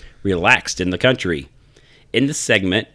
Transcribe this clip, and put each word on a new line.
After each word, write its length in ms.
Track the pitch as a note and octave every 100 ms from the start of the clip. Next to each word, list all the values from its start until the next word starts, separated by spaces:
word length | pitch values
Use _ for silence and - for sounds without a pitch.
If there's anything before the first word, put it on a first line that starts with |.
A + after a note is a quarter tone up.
| - -
relaxed 580 | G2 F2+ F#2+ B2 - -
in 100 | F#2
the 80 | F2+
country. 500 | B2+ C3 F#2 D2+ - _ _ - - - _
In 140 | A2 C#3
the 80 |
segment, 540 | D3+ - G#2+ F#2+ F2+ -